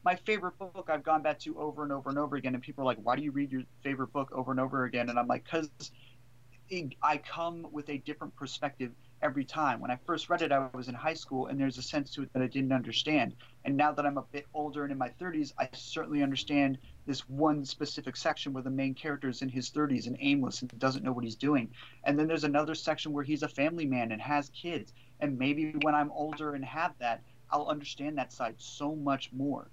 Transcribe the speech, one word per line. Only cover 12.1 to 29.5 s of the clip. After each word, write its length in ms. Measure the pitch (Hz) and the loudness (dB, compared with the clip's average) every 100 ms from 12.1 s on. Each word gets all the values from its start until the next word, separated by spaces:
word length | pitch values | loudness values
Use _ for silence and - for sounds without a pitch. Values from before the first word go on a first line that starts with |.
to 120 | - | -6
it 100 | 135 | -2
that 80 | 131 | 0
I 60 | 127 | 2
didn't 260 | 139 135 | 2 2
understand. 600 | 131 120 107 - 151 113 - - - | 2 2 -2 2 4 2 -2 -18 -8
And 140 | 139 139 | 0 4
now 160 | 151 | 4
that 120 | 151 | 4
I'm 120 | 143 139 | 0 0
a 60 | |
bit 220 | - 147 147 | -4 -10 -6
older 300 | 151 147 143 | -4 -4 -2
and 80 | 139 | -2
in 60 | 135 | -2
my 100 | 131 | -4
thirties, 460 | - 180 156 139 - | -4 -4 -2 -2 -2
I 120 | - | -4
certainly 500 | - - 160 156 147 | -4 -8 -6 -2 2
understand 580 | 139 135 - 143 135 131 - - | 2 0 2 4 4 2 -8 -12
this 240 | - 131 - | -4 -4 -4
one 340 | 135 156 147 | 2 4 4
specific 540 | 135 - 143 - 135 - | -2 -4 -4 -4 -6 -2
section 340 | 165 151 147 | -2 0 -4
where 120 | 131 | -4
the 60 | 131 | -2
main 240 | 135 135 | 0 0
character 340 | 131 156 143 135 | 0 -4 -2 -2
is 120 | 117 | -2
in 60 | 135 | -4
his 220 | 127 123 | -4 -2
thirties 380 | 151 147 123 117 | 0 2 2 0
and 100 | 123 | 0
aimless 420 | 139 143 123 - | 4 4 2 -2
and 180 | 123 113 | -8 0
doesn't 260 | 131 135 | 0 2
know 80 | 131 | -2
what 100 | 123 | -2
he's 120 | 117 | -4
doing. 340 | 110 143 143 113 - - - | 0 4 4 2 -8 -18 -2
And 160 | 143 143 | 2 4
then 80 | 156 | 4
there's 160 | 160 | 4
another 320 | 151 143 156 | 4 4 2
section 380 | 160 - 156 156 | 0 0 0 0
where 100 | 143 | -2
he's 200 | 139 147 | 0 0
a 40 | 147 | 0
family 380 | - 151 170 | 2 0 2
man 260 | 147 127 117 | 0 2 0
and 100 | 110 | -2
has 280 | 120 147 143 | 0 0 0
kids. 420 | - 170 151 - - - - | -8 -4 -4 -6 -16 -20 -4
And 180 | 143 127 | -2 2
maybe 320 | 131 147 156 151 | 2 2 0 2
when 140 | 151 | 4
I'm 160 | 147 147 | 4 2
older 440 | 151 151 151 151 | -2 -4 -2 -4
and 100 | 143 | -4
have 260 | 131 156 170 - | -6 -2 -2 0
that, 220 | 120 117 - - - | -2 -2 -6 -20 -2
I'll 180 | 147 147 | 0 2
understand 500 | 151 143 - 143 147 | -2 -4 -6 -4 -2
that 160 | 127 | -4
side 220 | - 117 107 | -4 -4 -4
so 380 | - - 147 | -14 -6 -4
much 360 | 156 143 135 - | 0 0 0 -2
more. 380 | 127 139 | -2 -2